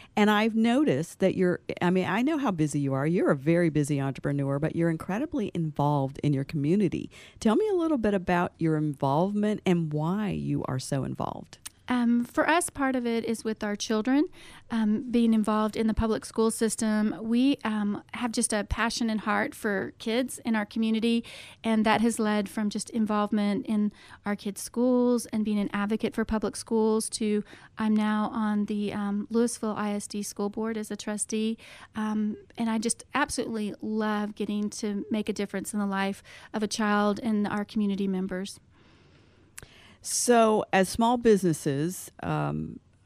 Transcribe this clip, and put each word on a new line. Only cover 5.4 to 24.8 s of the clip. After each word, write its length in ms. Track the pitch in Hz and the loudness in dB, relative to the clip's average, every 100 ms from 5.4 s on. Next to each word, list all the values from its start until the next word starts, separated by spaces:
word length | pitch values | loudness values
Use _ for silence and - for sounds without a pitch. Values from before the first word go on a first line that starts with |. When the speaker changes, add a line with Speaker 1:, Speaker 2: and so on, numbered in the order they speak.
| 202 180 | -4 -2
Speaker 1:
involved 640 | 160 147 147 147 135 139 | -4 0 2 2 0 -2
in 100 | 147 | 0
your 120 | 135 | 0
community. 680 | 139 156 143 196 185 69 - - - - | -2 -2 2 2 2 -2 -8 -14 -20 -2
Tell 160 | 226 254 | 2 4
me 120 | 427 | 2
a 60 | 370 | 2
little 220 | 330 294 | 2 0
bit 160 | 214 | 0
about 380 | 202 185 175 180 - | 0 0 0 0 0
your 180 | 160 156 | 0 2
involvement 840 | 151 139 139 143 190 208 208 214 - | 0 0 2 2 2 0 0 0 2
and 260 | 175 160 | 2 2
why 380 | 151 156 196 208 | -2 -2 -2 -2
you 340 | 156 143 143 - | -2 -2 -2 -2
are 140 | 131 | -6
so 260 | - 139 - | -4 -4 -4
involved. 520 | - - - - - - - - | -4 -6 -6 -16 -20 -20 -18 -4
Speaker 2:
Um, 360 | 247 240 240 240 | 0 2 2 0
for 240 | - 294 | 0 2
us, 200 | 330 - | 2 0
part 280 | - 269 254 | -2 -2 0
of 100 | 240 | 0
it 160 | 233 | -2
is 220 | 220 226 220 | -2 -4 -4
with 180 | 220 | -4
our 140 | 208 208 | -4 -4
children, 500 | - 220 214 269 349 - - - - | -2 0 2 2 2 -4 -20 -20 -6
um, 400 | 226 214 214 254 | 0 2 2 0
being 240 | 233 233 | 2 4
involved 440 | 220 214 214 214 214 | 4 2 2 0 0
in 100 | 226 | 0
the 60 | |
public 320 | 214 226 214 - | 2 0 -2 -2
school 260 | - 226 | 0 0
system. 640 | 220 226 - 220 214 214 - | 2 -2 0 0 2 0 -2
We, 380 | 220 240 269 285 | 0 2 2 2
um, 400 | 220 214 208 208 - | -2 -2 -2 -4 -8
have 200 | - 240 | -6 -4
just 180 | 220 226 | -2 0
a 140 | 214 202 | -2 -2
passion 440 | - 226 - 233 | 0 0 0 -2
and 120 | 214 | 0
heart 340 | 214 208 285 - | 0 0 0 -4
for 380 | 220 190 - - | -2 -2 -4 -6
kids 400 | 226 226 254 - | -2 -2 -2 -4
in 100 | 247 | -2
our 120 | 220 208 | -2 -2
community, 580 | 226 220 220 233 233 - - - - | -2 0 2 2 0 -2 -16 -20 -8
and 220 | 226 220 220 | 0 2 4
that 160 | 214 | 4
has 180 | 233 226 | 4 2
led 300 | 214 208 208 | 0 0 -2
from 200 | - 208 | -2 -4
just 200 | 214 - | -4 -6
involvement 760 | 233 214 208 208 214 202 196 - | -2 0 0 0 2 2 0 0
in 260 | 214 208 - - - 202 | 0 0 -4 -20 -10 -6
our 100 | 202 | -4
kids' 240 | 208 196 | -6 -8
schools 680 | - 233 | -8 0